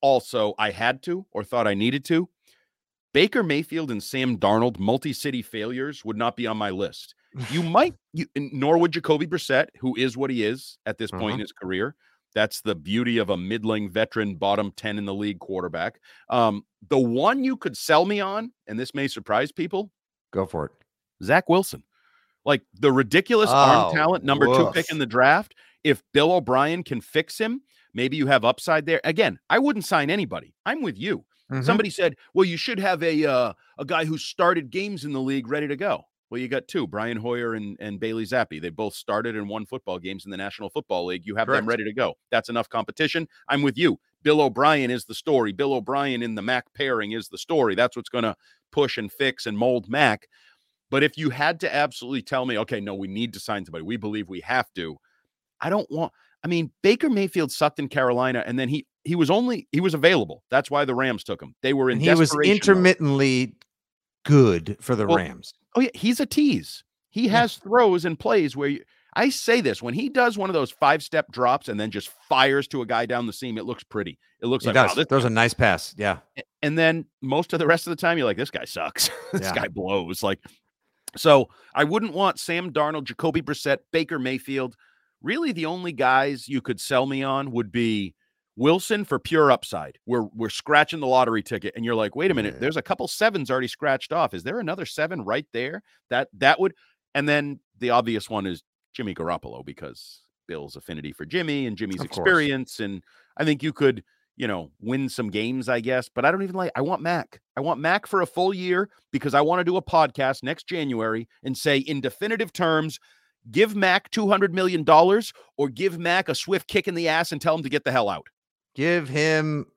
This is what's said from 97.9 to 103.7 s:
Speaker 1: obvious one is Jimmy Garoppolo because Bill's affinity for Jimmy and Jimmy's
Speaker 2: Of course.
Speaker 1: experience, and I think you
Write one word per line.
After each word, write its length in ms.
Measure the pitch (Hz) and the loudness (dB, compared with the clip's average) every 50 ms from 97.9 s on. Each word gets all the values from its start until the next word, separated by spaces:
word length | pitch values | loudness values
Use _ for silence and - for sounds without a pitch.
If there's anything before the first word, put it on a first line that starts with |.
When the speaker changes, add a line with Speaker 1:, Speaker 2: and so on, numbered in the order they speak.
Speaker 1:
obvious 380 | 117 123 113 117 113 104 - - | 2 2 2 2 -2 -4 -4 -4
one 160 | 113 104 98 | -6 -4 -4
is 180 | 95 87 80 - _ _ _ _ _ | -4 -6 -8 -12 _ _ _ _ _
Jimmy 220 | - - 120 101 87 | -12 -8 -8 -8 -6
Garoppolo 500 | - 82 82 85 80 - 60 57 64 69 | -6 -4 -4 -4 -6 -6 -12 -16 -14 -16
because 560 | 73 71 - - 67 58 - - - - _ _ _ _ _ _ | -16 -16 -14 -16 -16 -16 -18 -20 -20 -20 _ _ _ _ _ _
Bill's 300 | - 85 76 71 76 - | -14 -12 -12 -12 -14 -16
affinity 360 | 71 - - 82 78 73 73 | -18 -14 -12 -12 -10 -10 -12
for 120 | 69 - 78 | -12 -12 -10
Jimmy 420 | 78 156 185 170 156 143 143 135 | -6 -4 -4 -4 -2 -4 -4 -4
and 100 | 120 104 | -6 -6
Jimmy's 240 | 87 110 95 95 92 | -8 -8 -8 -8 -8
Speaker 2:
Of 100 | - - | -10 -10
course. 80 | - 95 | -8 0
Speaker 1:
experience, 600 | - 185 180 165 147 143 139 131 127 - - - | 2 2 4 4 2 0 -2 -4 -6 -8 -8 -8
and 220 | 110 101 98 90 - _ _ _ _ _ _ | -8 -8 -8 -10 -14 _ _ _ _ _ _
I 80 | - 151 | -2 0
think 160 | 156 151 127 | 0 0 0
you 100 | 143 156 | -2 -6